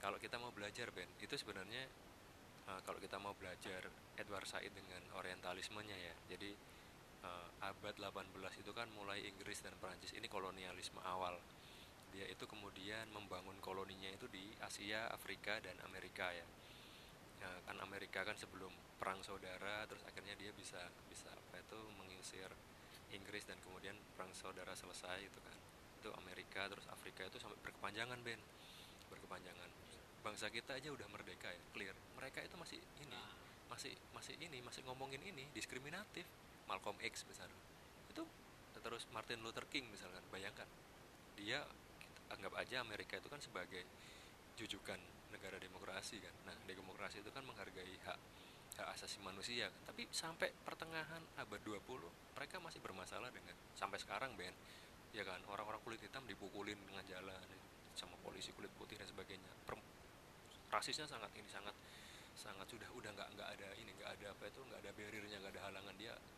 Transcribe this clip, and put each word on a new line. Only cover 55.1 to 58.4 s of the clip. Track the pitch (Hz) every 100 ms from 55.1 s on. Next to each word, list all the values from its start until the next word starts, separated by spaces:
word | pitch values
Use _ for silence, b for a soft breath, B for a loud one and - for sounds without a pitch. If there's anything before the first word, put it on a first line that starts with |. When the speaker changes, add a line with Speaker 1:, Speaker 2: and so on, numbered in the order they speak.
Speaker 1:
Ya | 110
kan, | 95 90 92
orang-orang | 101 107 110
kulit | 113 110
hitam | 104 135
dipukulin | 123 98 98 101 101 104
di | 98
tengah | 98
jalan | 95 92 95 92 92 95 - - -
sama | - 90 90
polisi | - 95